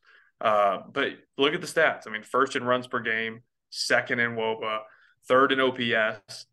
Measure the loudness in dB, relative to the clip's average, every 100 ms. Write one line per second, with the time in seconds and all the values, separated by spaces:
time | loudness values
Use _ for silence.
0 | _ _ _ _ 0 4 2 0 -4 -4
1 | -4 -4 _ 0 0 0 -4 2 2 0
2 | -6 -12 -4 0 0 0 0 -2 -2 -6
3 | -2 -2 -4 -8 _ _ _ -10 0 0
4 | 0 -2 -2 -2 -4 -2 -4 -6 -8 -18
5 | _ _ 2 4 4 4 2 0 0 0
6 | 0 -2 -12 -18 -20